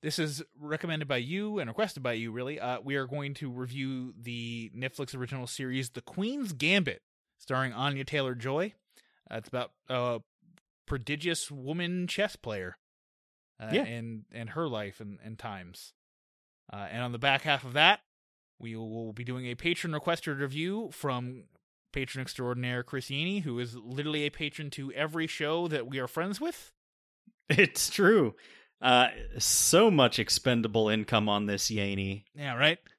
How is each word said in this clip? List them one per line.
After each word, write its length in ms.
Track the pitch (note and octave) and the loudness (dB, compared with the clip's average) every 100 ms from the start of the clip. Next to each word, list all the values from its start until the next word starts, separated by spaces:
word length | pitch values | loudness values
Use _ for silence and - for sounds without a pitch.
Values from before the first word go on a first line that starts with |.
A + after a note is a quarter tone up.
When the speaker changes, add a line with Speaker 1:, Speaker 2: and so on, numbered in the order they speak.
Speaker 1:
this 180 | D3+ D3+ | -4 -2
is 240 | D#3 C#3+ D#3+ _ | -2 -2 -10 _
recommended 480 | D3 D#3 F3 D#3 D3 | -8 -6 -2 -4 0
by 100 | C3 | -2
you 420 | B2 F3+ G#3+ G#3 | 0 -2 -2 -4
and 100 | C3 | -4
requested 340 | G#2 G#3 - | -2 -2 0
by 100 | B2+ | -2
you, 180 | A#2 A#2 | -2 -2
really. 280 | A2 B2+ D3+ | -4 -6 -4
Uh, 200 | B2 B2+ | -4 -4
we 140 | C3 C#3 | -2 -2
are 120 | C3 | -2
going 260 | C#3+ C#3 C#3 | -4 -6 -6
to 140 | C#3+ | -6
review 640 | B2 B2+ B2+ C3+ C3 B2+ G2 | -6 -6 -4 -4 -4 -6 -10
the 520 | A#2 A#2+ A#2 A#2 A2+ G2+ | -8 -6 -4 -6 -8 -6
Netflix 400 | C3 - C#3 C3+ | -8 -6 -8 -6
original 320 | B2 C3+ B2 | -6 -6 -8
series, 420 | - C3 C3 B2+ | -6 -4 -2 -4
The 120 | - | -8
Queen's 520 | - - G#3 C#4+ A#3+ | -10 -4 -2 -2 -4
Gambit, 480 | C#3+ D3 G3+ D#3 G2+ _ _ _ _ | 0 4 4 4 -2 _ _ _ _
starring 340 | - C3 C3 | -4 0 0
Anya 300 | A2+ C3+ C#3 | 0 -2 -2
Taylor-Joy. 720 | C3 D3 C3+ B2 A#2+ C#3 G3 - _ _ _ _ - | -2 -2 -2 -2 -2 -2 -2 -6 _ _ _ _ -10
Uh, 40 | A2+ | -10
it's 100 | A2 | -6
about 240 | B2+ B2 _ _ | -6 -6 _ _
a 300 | B2+ B2 A#2 - _ _ - _ _ - | -2 0 -2 -6 _ _ -20 _ _ -6
prodigious 640 | C#3+ A#2 D3 E3 E3 - | -6 -2 -2 -2 -2 -4
woman 580 | C#3+ C3 D#3+ F3 F3+ F3+ | -8 -6 -2 -2 0 -2
chess 280 | - G#3 - | 0 -2 -2
player, 420 | - G#2 F#2 - _ _ _ _ _ _ _ _ | -6 -6 -6 -10 _ _ _ _ _ _ _ _
uh, 100 | A2 | -2
Speaker 2:
Yeah. 120 | A2 | -2
Speaker 1:
and, 420 | C#4 A#2 A#2 A2+ - | 0 -4 -8 -10 -12
and 160 | A2 A2+ | -12 -10
her 160 | D#3 E3 | -4 -4
life 320 | A2+ G#2 F#2+ | -2 -6 -10
and, 180 | G#2 G2+ | -14 -14
and 160 | G#2+ A2+ | -14 -12
times. 540 | A#2+ G2+ F2+ F2+ - _ _ _ _ _ _ _ _ | -10 -10 -12 -16 -20 _ _ _ _ _ _ _ _
Uh, 160 | G2+ G2+ | -10 -8
and 100 | A2+ | -6
on 100 | B2 | -6
the 60 | A#2+ | 0
back 240 | C#3 C#3 | 2 2
half 200 | D#3 C#3+ | 2 0
of 100 | C3 | 0
that, 280 | C3 D#3+ G#3 _ _ _ _ _ _ | 6 6 6 _ _ _ _ _ _
we 160 | A#2 A2+ | -10 -8
will 380 | A2+ A2 A2+ | -8 -6 -8
be 100 | G#2+ | -8
doing 220 | A#2+ B2+ B2+ | -6 -6 -6
a 80 | A#2+ | -4
patron 380 | E3+ F3 E3+ | -2 -2 -2
requested 440 | D3+ D#3+ E3+ - C#3 | -2 0 0 0 -2
review 520 | C#3 C#3 E3+ G#3 A3+ | -2 -2 -2 -2 -6
from 540 | - D3 B2 B2 B2+ - _ _ _ _ | -6 -2 -2 -4 -10 -18 _ _ _ _
patron 280 | - C3 C3+ | -6 -4 -6
extraordinaire 640 | B2+ - B2 B2 B2 B2 | -8 -4 -2 0 -2 -2
Chris 240 | B2 C3+ - | -4 -6 -4
Eni, 340 | C#3 E3 G3+ | -4 -2 -2
who 140 | D#3 A#2+ | -2 -4
is 160 | B2 A#2+ | -4 -8
literally 500 | A2+ C3 D3 D3+ D3 | -8 -4 -2 0 -2
a 40 | |
patron 380 | - D3+ - D3+ | -2 -6 -6 -10
to 200 | C#3+ C3+ | -8 -8
every 340 | B2 D#3 D#3+ D#3+ | -2 -2 -2 -4
show 400 | - D3+ E3 F3 | -2 0 0 0
that 180 | D3+ A#2+ | -2 -2
we 120 | C3+ | -4
are 80 | B2 | -2
friends 320 | - F3 G3+ | -2 -2 -2
with. 320 | D#4+ - - _ _ _ _ _ _ _ _ | -4 -6 -14 _ _ _ _ _ _ _ _
Speaker 2:
It's 400 | D3+ F#3 - - | 6 6 4 -2
true. 460 | - G3 A3 B2+ - - - _ _ | 6 8 8 6 0 -18 -20 _ _
Uh, 260 | B2+ B2 B2 A2 - - | 6 8 6 2 -10 -2
so 500 | - - - E3+ A3 | 2 4 8 8 10
much 300 | E3+ B2+ - | 10 8 6
expendable 680 | A2 - - A#2+ A2+ G#2+ G#2+ | 2 2 4 4 4 4 4
income 400 | G#2+ G#2 A2+ G#2+ | 4 4 4 4
on 160 | G#2 G#2 | 2 2
this 240 | G2+ - | 0 0
Yaney. 540 | G#2+ G2+ G2 G2 G2 - - | 0 0 0 -2 -4 -8 -10
Speaker 1:
Yeah, 200 | C#3+ A#2+ | -6 2
right? 220 | D3 E3+ - | 2 2 -6